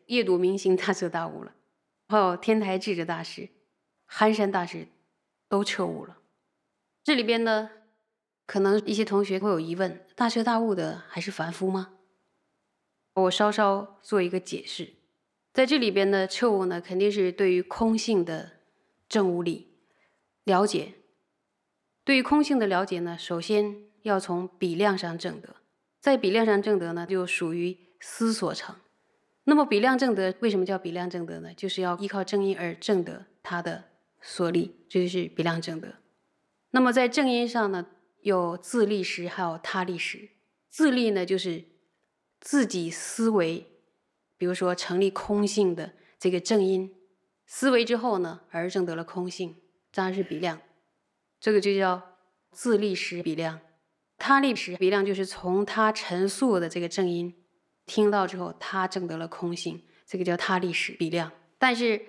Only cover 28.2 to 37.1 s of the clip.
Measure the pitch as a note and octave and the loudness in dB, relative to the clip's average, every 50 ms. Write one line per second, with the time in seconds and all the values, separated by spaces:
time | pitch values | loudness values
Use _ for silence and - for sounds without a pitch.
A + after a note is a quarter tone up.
28.2 | A3+ A3+ A3 A3 F#3+ E3 - - - - - - _ _ _ _ _ _ _ _ | 0 0 0 0 -2 -4 -4 -6 -10 -14 -16 -18 _ _ _ _ _ _ _ _
29.2 | _ _ _ _ - C#4 D4+ D4+ C#4+ C#4+ G#3+ G3+ A3+ C4 C4 B3+ C4+ B3 G#3+ F#3+ | _ _ _ _ 2 4 6 6 6 4 4 4 4 4 4 4 2 2 2 2
30.2 | F#3+ F#3 F#3+ - A#3+ A3+ G3+ F#3+ F#3 F#3 F#3+ F#3 F#3 E3+ E3 F3+ F3+ F3+ F3+ F3 | 0 -2 -2 0 0 0 2 2 0 0 -2 -4 -4 -6 -6 -6 -6 -6 -6 -8
31.2 | E3+ E3 E3+ E3 E3 E3 F3 - G3 F#3 F#3 F#3+ F#3 F3+ F3 F3 G3+ G3 - G3 | -8 -8 -10 -12 -14 -16 -12 -8 -8 -6 -4 -2 -2 -2 -2 -4 -4 -6 -4 -4
32.2 | F#3 - G#3 G3+ G3 G3 F#3+ - F3 E3+ E3+ - - - G3+ F3+ E3+ E3+ E3 - | -4 0 0 0 2 0 0 -2 -4 -6 -8 -4 0 0 2 2 0 -2 -8 -14
33.2 | F#3+ _ _ _ - - F3+ F3 E3 E3+ D#3+ F3 - _ _ _ _ _ _ _ | -16 _ _ _ -10 -8 -6 -6 -6 -6 -8 -10 -14 _ _ _ _ _ _ _
34.2 | - - - - F3 E3 F3 E3+ F3 F#3 - _ _ - - F#3 F3+ F3+ F#3 F3+ | -18 -10 -4 -2 0 0 2 0 0 -2 -6 _ _ -4 -2 0 0 0 -2 -4
35.2 | E3+ E3 - - D#3+ E3+ E3 E3 E3 F3+ D#3+ D#3+ - - - _ _ _ _ _ | -6 -4 -4 -2 0 0 0 -2 -4 -8 -10 -10 -12 -14 -18 _ _ _ _ _
36.2 | _ _ _ _ _ _ _ _ _ _ - B3+ B3+ B3 A#3 C4 B3 A#3+ | _ _ _ _ _ _ _ _ _ _ 2 4 4 6 6 4 4 4